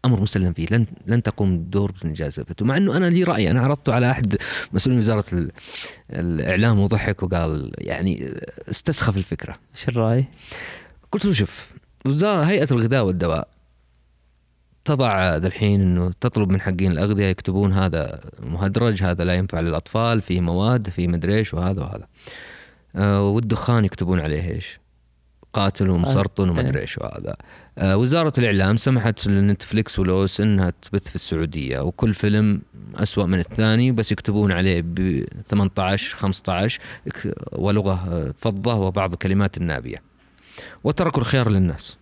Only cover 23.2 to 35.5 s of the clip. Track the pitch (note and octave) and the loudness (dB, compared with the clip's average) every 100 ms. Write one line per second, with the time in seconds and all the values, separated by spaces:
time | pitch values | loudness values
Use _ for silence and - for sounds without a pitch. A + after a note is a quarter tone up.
23.2 | G2+ G#2 A#2 A2+ - A#2+ G2+ - F2 F#2 | 2 0 0 -2 2 4 2 0 0 0
24.2 | D#2 D2+ F2 - - - _ _ _ _ | 0 -2 -2 -6 -8 -18 _ _ _ _
25.2 | _ _ _ - G2 - F#2+ F2 F2 C3 | _ _ _ 0 0 2 2 2 2 2
26.2 | F#2+ - F#2 E2+ B2+ - - - - - | 0 0 0 2 0 -2 -6 -8 -10 -8
27.2 | G1+ - - - - - F#2+ G2 B2 E3 | -10 -10 -14 -20 -20 -2 2 4 4 2
28.2 | D#3 B2+ A#2 G2 F#2+ A2+ - B2+ A2+ G#2 | 2 2 2 4 4 2 2 2 2 0
29.2 | G2+ G2 G2+ G2 - G#2 G#2+ - F#2 F#2 | 2 4 4 2 0 -2 -2 0 2 2
30.2 | G2 - G#2+ G2+ F2+ - - G2 - F2 | 0 0 2 2 2 -2 -4 -4 -4 -10
31.2 | - E2 D#2+ D#2 C2 B1+ D2 - A2+ G2+ | -4 -2 -2 -4 -4 -2 -4 0 -2 0
32.2 | G#2 G#2 G#2+ G2+ - - G1+ - G#2 - | 2 2 2 0 -4 -20 -18 -4 -2 0
33.2 | F2+ F#2 E2+ - A2 A2+ B2+ A#2 A2 G#2 | 2 0 0 0 2 4 2 2 -2 -2
34.2 | - G#2 G#2 F2+ F#2+ F2 E2+ E2+ F#2 D2 | -2 0 2 2 2 0 -2 -2 -2 -2
35.2 | - - - | -4 -10 -4